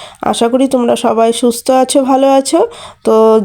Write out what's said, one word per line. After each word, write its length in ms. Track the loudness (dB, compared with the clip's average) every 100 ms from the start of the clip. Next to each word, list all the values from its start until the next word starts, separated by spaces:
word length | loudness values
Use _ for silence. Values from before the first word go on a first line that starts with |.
| -20 -8
আশা 260 | -6 -2 -2
করি 160 | 0 0
তোমরা 280 | 0 0 -2
সবাই 340 | -2 0 0
সুস্থ 340 | 0 -2 -2 -2
আছো, 280 | 0 0 0
ভালো 240 | 0 0 2
আছো। 320 | 2 0 -2 -2 -6 -20 -8
তো 100 | 0 2 4 2